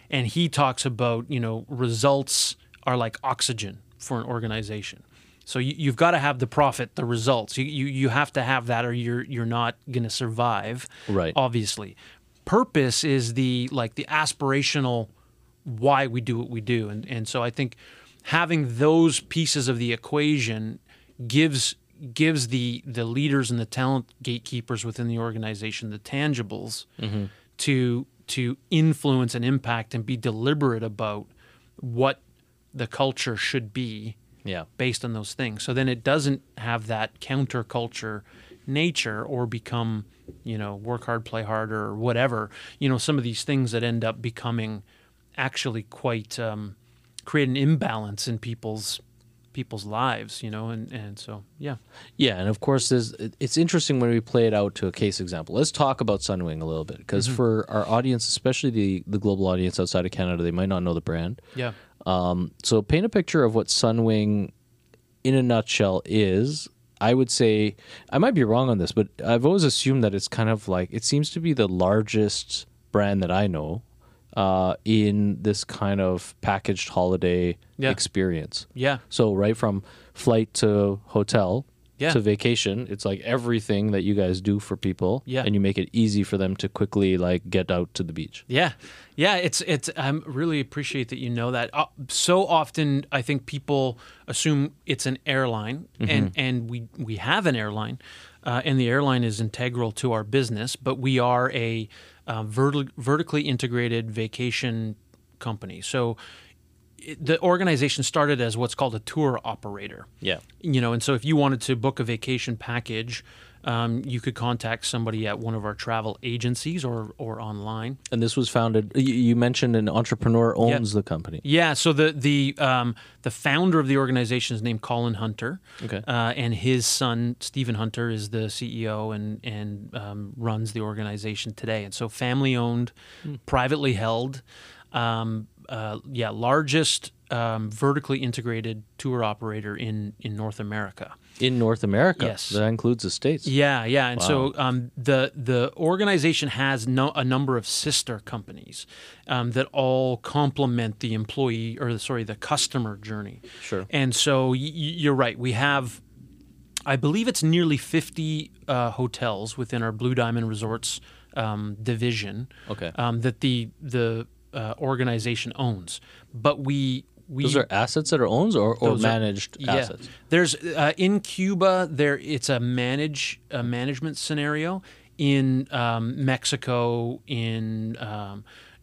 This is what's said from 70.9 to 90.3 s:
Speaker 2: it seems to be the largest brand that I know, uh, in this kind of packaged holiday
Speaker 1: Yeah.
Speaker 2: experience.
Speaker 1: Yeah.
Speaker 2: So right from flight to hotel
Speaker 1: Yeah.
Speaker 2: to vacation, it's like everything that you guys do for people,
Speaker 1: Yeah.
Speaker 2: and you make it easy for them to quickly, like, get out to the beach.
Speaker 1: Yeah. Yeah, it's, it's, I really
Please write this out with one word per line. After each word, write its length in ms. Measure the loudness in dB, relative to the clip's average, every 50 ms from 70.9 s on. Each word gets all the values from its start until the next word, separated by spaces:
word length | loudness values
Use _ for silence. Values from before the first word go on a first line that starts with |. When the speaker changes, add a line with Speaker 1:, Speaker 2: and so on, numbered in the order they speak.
Speaker 2:
it 100 | -4 -4
seems 280 | -2 0 0 0 0 0
to 100 | -4 -2
be 120 | 0 0
the 140 | 2 4 2
largest 1000 | 2 4 4 4 6 6 4 2 2 2 2 2 2 0 -4 -6 -6 -8 -8 -8 _ _ _ _ 0
brand 300 | 2 2 4 4 2 2 2
that 60 | 2
I 160 | 2 2 2 2
know, 340 | 0 -2 -4 -4 -6 -8 -8 _ _ _ _ -20 _ _ _ -8 -2
uh, 400 | 0 2 4 4 4 2 2 0 0 2
in 580 | 2 4 4 4 4 4 2 2 2 0 0
this 220 | 0 0 0 0 -4
kind 360 | -8 -6 -2 0 0 2 2
of 340 | 2 2 0 -2 -4 -10 -12 -4
packaged 480 | -2 0 0 0 0 -2 -2 -2 -2 -2
holiday 680 | 0 2 2 4 2 2 2 2 2 4 2 0 0 -4 _ -16 _
Speaker 1:
Yeah. 140 | -2 0 0
Speaker 2:
experience. 760 | 0 0 -2 -2 0 0 0 0 0 -2 -4 -8 -10 -12 -12 _
Speaker 1:
Yeah. 260 | -6 -2 0 0 0 -2 -6 -6
Speaker 2:
So 260 | 0 2 4 4 4
right 220 | 4 4 2 2
from 260 | 2 2 0 0 0 -4 -8 -20 -20 -20 -20 -10
flight 400 | -2 2 4 4 4 2 0 0
to 460 | 2 2 4 4 4 4 2 0 -2 -4
hotel 600 | -2 0 0 2 2 2 2 2 2 0 -2 -4 _ _ _ _ _ _ -2
Speaker 1:
Yeah. 140 | 0 2 2
Speaker 2:
to 60 | 4
vacation, 640 | 4 2 2 2 2 2 2 2 0 0 -2 -2 -4 -6
it's 140 | -8 -4 -2
like 160 | -4 -4 -2
everything 680 | -2 -2 -2 0 0 0 0 0 0 0 0 2 2 2
that 100 | 0 0
you 120 | 2 2 2
guys 260 | 2 2 2 0 0
do 180 | 0 0 0 0
for 180 | -2 -6 -6
people, 460 | -4 -2 -4 -2 0 0 0 0 -2 -4
Speaker 1:
Yeah. 180 | -4 -4 -2 0
Speaker 2:
and 100 | 2 2
you 60 | 2
make 160 | 2 2 2 0
it 100 | -2 0
easy 300 | 2 2 2 4 4 2 0
for 120 | 0 0 0
them 180 | 0 0 -2
to 120 | -2 -4 -6
quickly, 480 | -2 -2 -2 0 2 2 4 4 4 2
like, 320 | 2 2 0 0 -2 -2
get 200 | -2 -2 0 0
out 220 | 0 -2 -2 -4 -4
to 80 | -6
the 100 | -6 -6
beach. 320 | -6 -8 -10 -10 -12 -16 -8 -2
Speaker 1:
Yeah. 240 | 0 2 2 0 -2 -6 -18 -20 -20 -20 -20 -10 -2
Yeah, 200 | 0 2 2 2
it's, 240 | 2 0 0 -2 -2 0
it's, 240 | 0 0 0 -2 -4 -4
I 120 | -2 -2 0 0 -2 -4
really 320 | -6